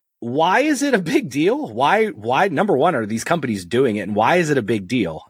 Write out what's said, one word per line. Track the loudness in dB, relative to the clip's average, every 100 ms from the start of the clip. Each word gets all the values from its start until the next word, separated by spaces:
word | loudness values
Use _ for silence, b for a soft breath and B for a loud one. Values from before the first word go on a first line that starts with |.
| _ _
why | -6 0 2 2
is | 0 0
it | 0
a | 0
big | 0 -2 -2
deal? | -2 0 0 -6
Why, | 0 2 4 0
why, | -2 -2 0 2
number | 0 2 2
one, | 2 2
are | -2
these | -4 -2
companies | -2 0 -4 -2
doing | 0 2 0
it? |
And | -2 0
why | 2 2
is | 2
it | 0
a |
big | 0 -4 -2
deal? | -2 -2 -6 -16